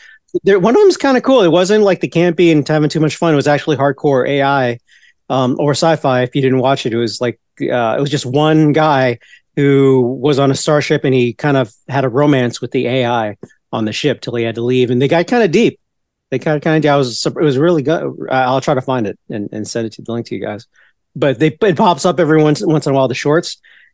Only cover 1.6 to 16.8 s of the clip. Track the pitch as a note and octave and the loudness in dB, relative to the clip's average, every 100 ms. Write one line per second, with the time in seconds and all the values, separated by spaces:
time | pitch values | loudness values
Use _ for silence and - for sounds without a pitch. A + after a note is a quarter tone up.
1.6 | F#3 G#3+ G3+ F#3 D3+ E3 F3 E3 E3+ D#3 | 2 2 2 0 -2 0 0 2 4 2
2.6 | C#3 D#3 D3+ D#3+ D#3 - E3+ D3 C#3 C#3+ | 2 0 0 0 -2 0 0 2 2 0
3.6 | - C3 C#3 C#3 D3+ C3 B2 C#3 C#3 C#3 | 0 0 0 0 0 0 0 0 0 0
4.6 | B2 A#2 _ _ _ _ - C3+ B2+ C#3 | 0 -4 _ _ _ _ -6 -2 0 0
5.6 | C#3+ C3+ E3 D#3 C#3+ B2+ B2 C#3+ C3 C3 | -2 0 0 0 0 0 -2 -2 0 0
6.6 | B2+ C3+ B2+ A#2 A2+ G#2 B2 - _ - | 0 -2 -2 -2 -4 -4 -6 -6 _ -8
7.6 | C3+ B2+ A2+ B2 C#3+ C#3+ B2 C3+ D#3 D#3 | -4 -2 -2 -2 -2 -4 -2 0 2 4
8.6 | D#3 D3+ D#3 C#3 C3 A#2+ _ - _ - | 4 2 2 2 0 -2 _ -20 _ -2
9.6 | C#3+ C#3 C3+ C3 B2 C3+ C3+ C#3 C#3 C3+ | 2 4 4 4 0 -2 0 2 2 0
10.6 | - D3+ - D3+ C#3+ C3 A#2+ A2+ D3+ C3+ | 0 0 0 -2 0 0 0 -2 -2 0
11.6 | B2 - - C3 C3 A#2 D3 C3+ A#2+ - | -2 -8 -8 -4 -2 0 2 2 0 -4
12.6 | A#2+ C3+ B2 C3 A#2+ A#2+ G#2+ G2+ - _ | -6 -4 -2 -2 -2 -2 -4 -8 -18 _
13.6 | _ A#2 G#2+ A2 D3 A#2 - A#2 A2+ A2+ | _ -6 -6 -4 -4 -4 -6 -6 -4 -4
14.6 | A#2+ B2+ A#2+ B2 C#3 E3+ E3+ B3 G#3 E3+ | -2 0 0 0 0 0 0 0 2 2
15.6 | G3 - _ _ _ _ _ B2+ D#3+ D3+ | 0 -2 _ _ _ _ _ -6 -2 -2
16.6 | E3 D#3 | 0 0